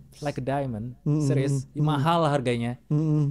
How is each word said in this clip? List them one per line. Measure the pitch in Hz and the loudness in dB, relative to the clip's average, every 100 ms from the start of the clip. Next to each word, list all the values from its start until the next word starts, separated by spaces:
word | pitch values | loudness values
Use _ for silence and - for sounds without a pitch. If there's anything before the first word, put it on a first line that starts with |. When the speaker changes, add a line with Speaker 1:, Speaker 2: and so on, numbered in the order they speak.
| - - | -10 -10
Speaker 1:
Like | 147 139 | -6 -6
a | |
diamond, | 127 139 135 110 123 123 | -4 -2 -4 -6 -8 -6
Speaker 2:
Hmm, | 151 151 | -2 0
Speaker 1:
serius, | 139 135 143 139 | 2 2 2 -2
Speaker 2:
hmm, | 131 | -4
hmm. | 147 | -2
Speaker 1:
mahal | 151 147 156 170 156 | 0 2 2 2 2
harganya. | 143 123 120 117 123 - | 2 0 -2 -2 -6 -2
Speaker 2:
Hmm, | 147 | 0
hmm. | 156 151 143 | 2 2 0